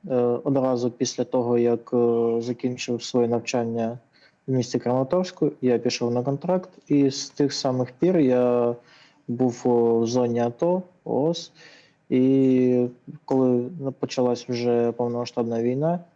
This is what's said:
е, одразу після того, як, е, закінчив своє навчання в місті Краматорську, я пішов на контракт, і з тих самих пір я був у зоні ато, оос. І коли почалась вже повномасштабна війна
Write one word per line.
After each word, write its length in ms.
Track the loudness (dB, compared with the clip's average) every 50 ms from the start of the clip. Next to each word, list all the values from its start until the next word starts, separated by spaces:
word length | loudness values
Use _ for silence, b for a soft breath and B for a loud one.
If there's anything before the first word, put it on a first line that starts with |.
| -6 -2
е, 40 | -2 0 2 0 0 -2 -2
одразу 460 | 0 0 0 2 0 0 0 -2 -4
після 340 | -2 -2 -6 -6 -4 -6 -6
того, 340 | -2 -2 -2 0 2 2 2
як, 320 | 2 2 0 -2 -4 -4
е, 480 | 0 2 2 2 2 2 2 0 0 -2
закінчив 640 | -2 -4 -6 -4 -4 -6 -4 -6 -6 -6 -6 -6
своє 260 | -6 -2 0 0 2 2
навчання 720 | 0 -2 -4 -2 -2 -2 -2 -2 -2 -4 -4 -4 -6 -10 _ _ b b b b b b _
в 60 | -2
місті 260 | -2 -2 -2 0 -4 -4
Краматорську, 720 | -2 0 0 0 0 0 0 -2 -2 -2 -2 -2 -2 -2 -2 0
я 180 | 0 0 0 2
пішов 320 | 0 -2 -4 -2 -2 -2
на 120 | -2 -2
контракт, 480 | -2 -2 -4 -4 -2 -2 -2 -2 -2 -8 -20 -20 _ _
і 220 | 2 2 2 2
з 200 | 0 -4 -12 -12
тих 220 | -2 -2 -2 0
самих 400 | 0 -2 -2 -2 0 0 -2 -4
пір 260 | -4 _ 0 2 4 4
я 560 | 4 4 4 4 4 4 2 2 2 0 -2 -4 b b b b b b b b _ -8
був 400 | -2 0 0 0 0 0 0 2
у 380 | 4 4 4 4 4 2 2
зоні 340 | 0 0 0 0 0 0 0
ато, 420 | 0 -2 -2 -2 0 0 0 0 -4 -8 _ _ _
оос. 480 | -4 -2 0 0 0 -2 -4 -8 -16 B B B B B B B B B B _ _
І 760 | 0 2 4 4 4 4 4 4 4 4 4 4 2 2 0 -2 -4 _ _ -20 -20 -18 _
коли 460 | -2 0 2 2 2 2 0 -2 -4 -8 -8 -8 -8 -6 _
почалась 500 | -10 -6 -2 -2 0 0 0 -2 -4 -6
вже 440 | -6 -2 0 0 2 2 0 0
повномасштабна 680 | -2 -2 -4 -4 -2 -4 -6 -6 -4 -4 -4 -2 -2 -2
війна 380 | -2 -2 -2 0 0 -2 -2 -2 -6 _ _